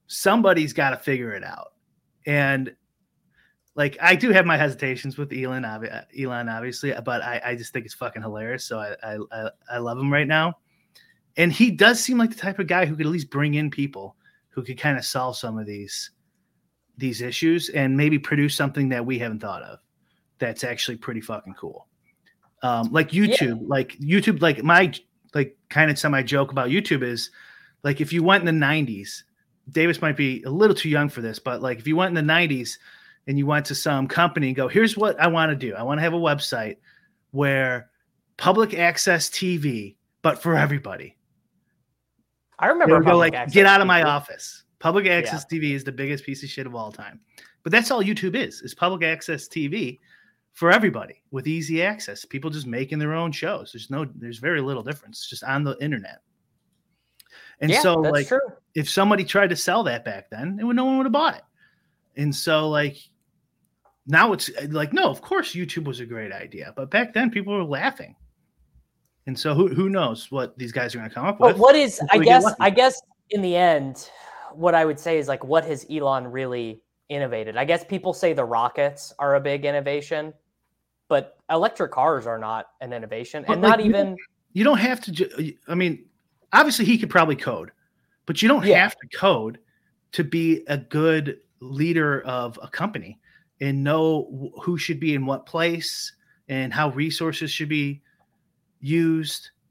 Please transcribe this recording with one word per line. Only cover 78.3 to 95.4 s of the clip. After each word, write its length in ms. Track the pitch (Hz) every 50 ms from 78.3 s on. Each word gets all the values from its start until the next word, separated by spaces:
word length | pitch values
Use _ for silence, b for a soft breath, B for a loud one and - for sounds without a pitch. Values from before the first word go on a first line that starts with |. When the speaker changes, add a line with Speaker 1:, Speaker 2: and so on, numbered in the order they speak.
Speaker 2:
the 120 | 156 139 127
rockets 680 | 117 117 113 117 120 - - 143 143 143 143 - - - -
are 180 | 143 143 139
a 40 | 143
big 240 | 139 143 139 143 143
innovation, 680 | 143 143 143 139 143 143 147 147 - 165 151 151 156 151 _ _ _ _ _ _ _ _ _ _ _ _ _ _ -
but 300 | 156 139 135 - - _ _ -
electric 420 | 160 165 185 226 - - 175 -
cars 340 | - 131 131 160 156 131 110
are 120 | 117 113 110
not 300 | 110 107 113 113 - - _ -
an 120 | 135 120
innovation, 520 | 123 117 110 104 113 110 123 - - 151 139
Speaker 1:
But, 80 | - 220
Speaker 2:
and 80 | 175
Speaker 1:
like, 80 | 185 220
Speaker 2:
not 140 | 226 220 214
Speaker 1:
you 80 | 214
don't, 80 | 214 202
Speaker 2:
even 160 | 196 190 185 180 - - _ _ _ _
Speaker 1:
you 120 | - 180 220
don't 140 | 285 294 196
have 220 | 208 254 254 240
to 100 | - 208
ju-, 420 | 165 151 185 185 - - 160 151 - _ _ -
I 60 | 170
mean, 300 | 180 185 175 156 - - _ _ _ _ _ _ _ _ _
obviously 320 | - 226 311 302 226 - 220
he 140 | 175 240 226
could 120 | 214 151
probably 240 | - 180 165 156 143
code, 380 | 147 - 139 113 85 80 - - _ _ _ _ _ _ _ _ _ _
but 160 | - 165 -
you 60 | 220 226
don't 160 | 285 262 170
Speaker 2:
Yeah. 160 | 202 180 175
Speaker 1:
have 140 | 185 214 -
to 200 | - - 135 -
code 420 | - 185 196 165 117 110 110 120 - _ _ _ _ _ _ _ _ _ _
to 100 | - -
be 420 | 165 143 160 165 165 165 160 160 - -
a 100 | 147 139
good 600 | 120 - - 151 156 165 160 156 147 139 - - _ _ _ _
leader 640 | 123 127 135 135 156 170 170 160 151 147 139 135
of 360 | 120 131 127 123 123 120 107 -
a 60 | - 117
company 520 | - - 165 214 208 - - 98 - - _ _ _ _ _ _ _ -
and 240 | 139 139 135 139 135
know 680 | 143 151 160 160 160 160 151 - - 139 131 139 - -
wh-, 60 | -
who 160 | - 180 175 156
should 220 | - - 165 139
be 140 | 160 156 147
in 120 | 139 135
what 200 | 135 135 131